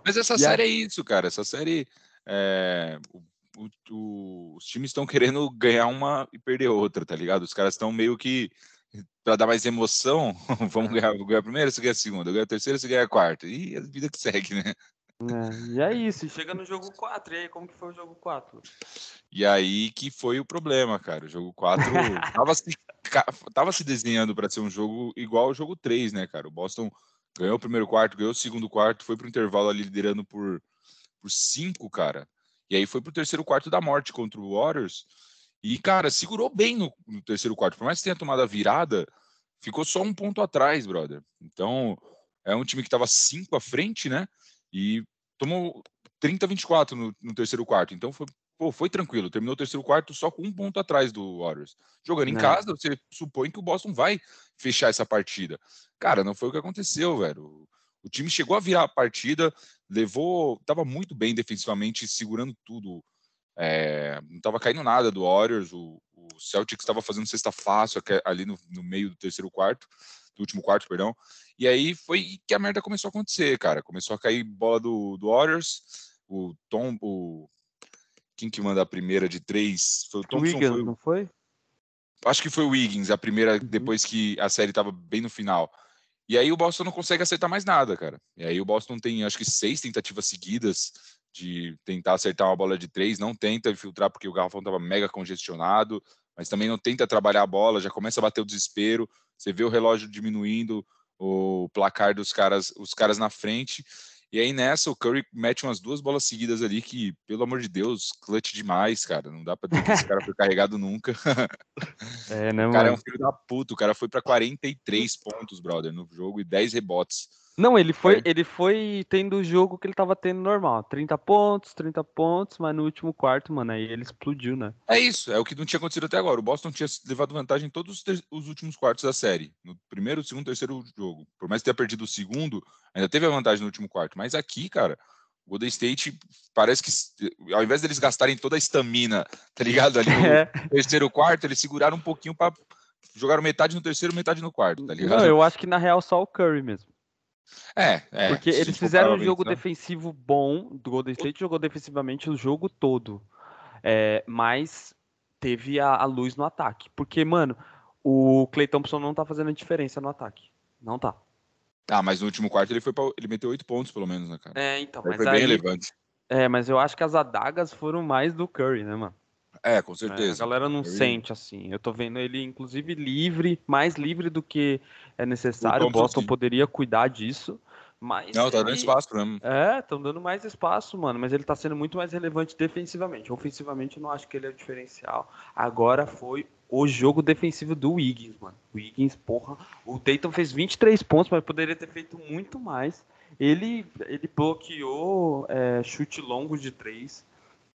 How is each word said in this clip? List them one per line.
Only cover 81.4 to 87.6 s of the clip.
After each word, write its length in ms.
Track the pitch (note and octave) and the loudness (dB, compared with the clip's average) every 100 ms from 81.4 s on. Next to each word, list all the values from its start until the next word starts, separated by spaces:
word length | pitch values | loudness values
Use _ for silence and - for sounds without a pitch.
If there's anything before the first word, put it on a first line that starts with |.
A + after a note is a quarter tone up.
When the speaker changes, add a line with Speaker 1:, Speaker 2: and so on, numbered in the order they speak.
| _ _ _ _ _ _ _ _ B2 | _ _ _ _ _ _ _ _ 0
Speaker 1:
Acho 160 | B2+ | 2
que 80 | D#3 | 0
foi 140 | D#3+ | 0
o 60 | D3 | 2
Wiggins, 400 | C3+ A#2 G2+ G2 | 4 2 0 0
a 80 | G#2 | 0
primeira, 360 | A2+ G#2+ A2+ | 2 2 4
Speaker 2:
Uhum. 60 | G#2+ | 4
Speaker 1:
depois 400 | A#2+ A2 B2 A2 - | 0 -2 0 -2 0
que 340 | A2+ G#2 G2+ | -2 -2 0
a 80 | G2+ | 0
série 240 | - G#2 | 0 0
tava 180 | G#2+ G2+ | 0 -2
bem 280 | F2+ E2+ A2 | -4 -6 -6
no 80 | A#2 | -4
final. 420 | - G2+ F2+ E2 _ _ _ _ _ - | -6 -2 0 0 _ _ _ _ _ 0
E 80 | A#2 | 2
aí 140 | C#3+ | 4
o 60 | E3 | 4
Boston 260 | E3+ E3+ F3+ | 0 0 -6
não 60 | |
consegue 320 | F3 F3 E3+ | -6 -2 0
acertar 260 | F3 F3+ E3+ | 0 -2 -2
mais 160 | G3 | -2